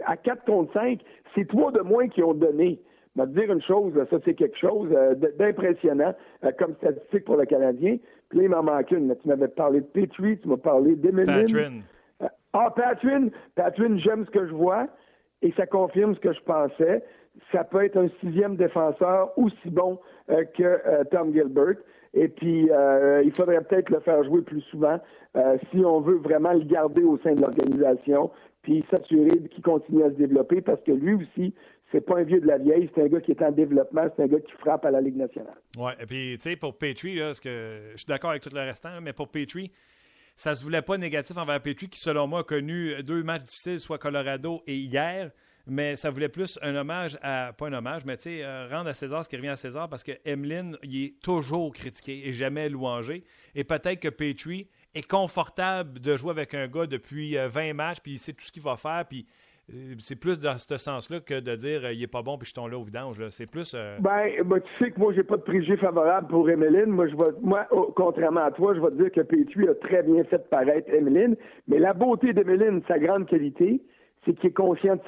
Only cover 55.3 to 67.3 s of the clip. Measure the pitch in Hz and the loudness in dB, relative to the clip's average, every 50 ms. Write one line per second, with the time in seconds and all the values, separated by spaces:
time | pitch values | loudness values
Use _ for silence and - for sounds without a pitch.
55.3 | - 180 160 - - - 185 190 190 185 175 143 127 127 123 147 147 127 127 175 | -4 -6 -6 -6 -6 -6 -4 -4 -4 -4 -8 -10 -12 -8 -2 -2 -2 -2 -2 -6
56.3 | 165 156 143 - - 143 135 127 127 160 165 151 135 120 - - 139 151 151 151 | -6 -6 -8 -8 -8 -10 -10 -8 -6 -6 -6 -6 -6 -10 -12 -12 -14 -12 -8 -6
57.3 | 147 135 131 127 117 147 160 156 147 143 151 170 175 - - 147 139 120 - - | -6 -4 -4 -4 -6 -6 -6 -6 -6 -8 -8 -8 -8 -10 -14 -16 -16 -14 -14 -16
58.3 | 135 - - - - 160 147 143 123 110 - 156 165 170 170 - 131 127 - _ | -18 -18 -18 -20 -16 -10 -8 -6 -6 -6 -6 -8 -6 -8 -8 -10 -12 -16 -18 _
59.3 | _ _ _ _ _ _ _ - 113 127 131 131 127 113 107 - 135 117 - 180 | _ _ _ _ _ _ _ -20 -20 -20 -18 -18 -18 -16 -14 -16 -14 -8 -6 -6
60.3 | 180 151 143 147 127 120 - - 147 131 - 147 139 123 113 - 165 170 - - | -4 -4 -4 -6 -6 -6 -8 -10 -10 -10 -8 -8 -10 -10 -10 -10 -12 -12 -10 -8
61.3 | 139 135 120 123 117 110 123 143 151 143 127 120 117 117 120 117 - 120 117 131 | -8 -8 -6 -8 -8 -8 -6 -6 -6 -6 -6 -8 -8 -8 -10 -10 -10 -10 -8 -8
62.3 | 143 131 117 - - 127 120 117 123 127 113 104 104 120 135 131 110 104 113 107 | -10 -10 -12 -16 -16 -14 -14 -12 -12 -12 -14 -12 -14 -12 -12 -12 -12 -12 -14 -14
63.3 | - - 117 - - 165 170 - - 120 107 104 101 104 190 196 202 208 214 208 | -14 -16 -16 -14 -12 -12 -12 -12 -12 -12 -12 -12 -8 -4 -4 -2 -2 -2 -2 -4
64.3 | - - 175 180 190 185 185 - - - 247 240 - 185 208 208 185 190 185 - | -4 -4 -2 0 0 -2 -2 -4 -4 -4 -4 -2 -2 0 0 0 2 0 0 0
65.3 | 208 - - - 175 190 160 156 202 196 196 180 165 165 156 165 180 190 175 147 | -2 -4 -2 -2 -2 -2 0 0 0 0 0 0 2 2 2 2 2 0 0 0
66.3 | 165 170 160 160 170 156 156 156 156 196 220 220 196 175 175 151 147 147 170 156 | 2 2 4 4 4 4 4 4 6 4 4 4 2 2 2 0 2 2 0 0